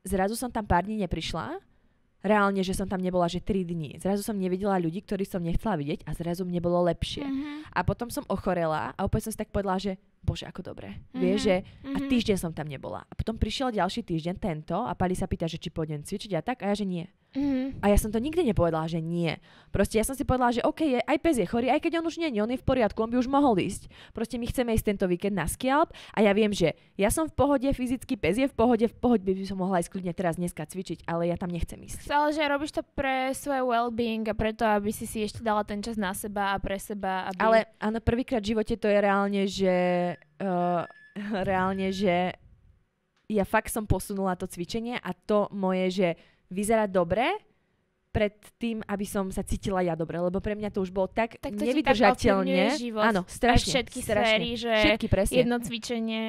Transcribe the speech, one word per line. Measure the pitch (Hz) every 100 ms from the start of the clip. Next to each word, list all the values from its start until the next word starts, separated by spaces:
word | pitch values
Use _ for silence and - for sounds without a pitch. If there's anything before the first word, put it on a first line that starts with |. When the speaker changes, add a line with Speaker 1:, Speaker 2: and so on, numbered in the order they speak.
Speaker 1:
zrazu | - 190 196
som | 233 247
tam | 240
pár | 208 175
dní | 190 220
neprišla, | 180 160 160 165 240 359 _ _ _ _ _ _
reálne, | 196 208 202 196
že | 185
som | 190 196
tam | 190
nebola, | 180 180 170
že | 175
tri | - 196
dni. | 170 170 147 -
Zrazu | 185 202
som | 202
nevidela | 208 185 185 202 190
ľudí, | 165 180
ktorých | - 196 196
som | 190
nechcela | 170 185 226 175
vidieť | 143 185
a | -
zrazu | 151 170 175
mne | 180 175
bolo | 175 175
lepšie. | 175 170 - -
Speaker 2:
Mhm. | 277 269 294 294 302
Speaker 1:
A | -
potom | 180 - 240
som | 294 -
ochorela | 190 - 180 160 151 117 -
a |
opäť | 196 220 220
som |
si | -
tak | 208
povedala, | 208 196 185
že | 196 190 _ _
"Bože, | - 165
ako | - - -
dobre." | - - 202 -
Speaker 2:
Mhm. | -
Speaker 1:
Vieš, | 180 202
že | 214 185 - - 269
a | 277
Speaker 2:
Mhm. | 277
Speaker 1:
týždeň | 247 214 190
som | 165
tam | 160 151
nebola. | 131 - 98 -
A |
potom | - - 226
prišiel | 220 - 254
ďalší | 208 180 240
týždeň | - 165 160 190
tento | 208 156 - 175
a | 247 233
Pali | 180
sa | 180 190
pýta, | 185 -
že | 160
či | 170
pôjdem | - 156 147
cvičiť | 147 196 214
a | 170
tak. | 202 254 196
A |
ja, | 202
že |
nie. | 196 180 - _ _
Speaker 2:
Mhm. | 269 285 262 269 262
Speaker 1:
A | -
ja | 202
som | 220
to | 220
nikdy | 269 339 294
nepovedala, | 180 170 160 160
že | 165
nie. | 160 175 165 - _ - -
Proste | - 208 220
ja | 220
som | 269
si |
povedala, | 262 254 247
že | 233
OK, | - - 311
je, | 247
aj | - 302
pes | 339 254
je |
chorý, | 175 233 254
aj | 294
keď | 330 330
on | 330
už | 311
nie | 330
je, | 208
on | 220
je | 254
v |
poriadku, | - 262 208 -
on | 226
by | 247
už | 247
mohol | 277 285
ísť. | 190 175 202 - - -
Proste | - 220 240
my | 233
chceme | - 240
ísť | 226 214
tento | 202
víkend | 185 175 202 196
na |
skialp | 156 - 254 285 339 - - -
a |
ja | 208
viem, | 196 214
že | 196 160 - _ -
ja | 202
som | 277 320
v | -
pohode, | 277 285 269
fyzicky | 262 247 262 - 254
pes | 156 208
je | 262
v | -
pohode, | 233 233 226
v | -
pohode | 247 226
by | 190 190
som | 196 196
mohla | 185 185
ísť | 170
kľudne | 190 180 165
teraz | 180 160
dneska | 175 -
cvičiť, | 156 185 196 160
ale | - 170 175
ja | 170
tam | 180
nechcem | 175 - -
ísť. | - - -
Speaker 2:
Ale | 285 302
že | 302
robíš | 294 285 294
to | - -
pre | - 269 262 262 262
svoje | 285 269
well-being | 254 233 240 226 233 220
a | 220
preto, | 214 220 220
aby | 226 208 202
si | -
si | 226 226
ešte | 208 -
dala | 233 208
ten | 208 208
čas | 233 214
na | 190 202
seba | 214 202 196 196
a |
pre | 190 196
seba, | - 208 190 185 185
aby | 185
Speaker 1:
Ale | 214 226 - _
áno, | 208 226
prvýkrát | - 233 262 240
v | 202 220
živote | 208 226
to | 214
je | 202
reálne, | 202 196 202 202
že, | 196 185 190 180 180 180 175 - _ _
eh, | 196 180 175 175 - - - -
<laughs> | 208 208
reálne, | 190 190 185 190 190
že | 190 196 175 180 - - - _ _ _ _ _ _ _
ja | 214
fakt | - 220 -
som | 233
posunula | 214 185 - 196 190 180
to | 190
cvičenie | - 175 226 233 247
a | 180
to | 180 - 208 202
moje, | 202 190 185 185
že | 185 175 160 _ _ _
vyzerá | 185 208 226 214
dobre | 185 170 185 277 427 _ _ _ _ _ _ _
pred | 226 208 _ - _
tým, | 233 220 -
aby | 196
som | 196 208 190
sa | 196
cítila | - - 220 185
ja | 180
dobre, | 160 165 165
lebo | 180 190
pre | 214
mňa | 208 208
to | 202
už | 185
bolo | 185 190
tak | - 226 -
Speaker 2:
Tak | -
to | 208 214
ti |
tak |
Speaker 1:
nevydržateľne. | 285 277 214 247 247 240 285 285
Speaker 2:
ovplyvňuje | - - 294
život. | 240 214
Speaker 1:
Áno, | 220 196
Speaker 2:
Aj | 185
Speaker 1:
strašne, | - 240 254 -
Speaker 2:
všetky | 262 240 254
Speaker 1:
strašne. | 233 214 226
Speaker 2:
sféry, | 220 240 233
že | 233 220 208
Speaker 1:
Všetky, | 214 226
presne. | 190 214 254
Speaker 2:
jedno | 240 240
cvičenie, | 240 226 - 240 226 220